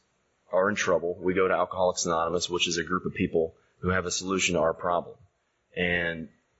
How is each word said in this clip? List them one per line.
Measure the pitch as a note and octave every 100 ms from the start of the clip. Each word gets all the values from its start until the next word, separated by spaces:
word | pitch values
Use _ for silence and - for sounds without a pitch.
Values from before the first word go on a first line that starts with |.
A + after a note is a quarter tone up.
| _ _ _ _ -
are | F#2 G2
in | G#2
trouble. | G2 E2 E2+ F2+
We | F2+
go | F#2 F#2
to | F2
Alcoholics | F2+ F#2 F2+ - F2+
Anonymous, | E2 E2 E2+ -
which | F2 F2+
is | E2+
a |
group | E2 F2+ -
of | -
people | F#2 E2+ - - _ _
who | F2+
have | F#2 F2
a |
solution | - F#2 F#2+ F2+
to | F2
our | E2 D#2+
problem. | F2+ E2+ - - - _ _ _ _ -
And, | F2 F2 E2+ E2 D#2+ _ _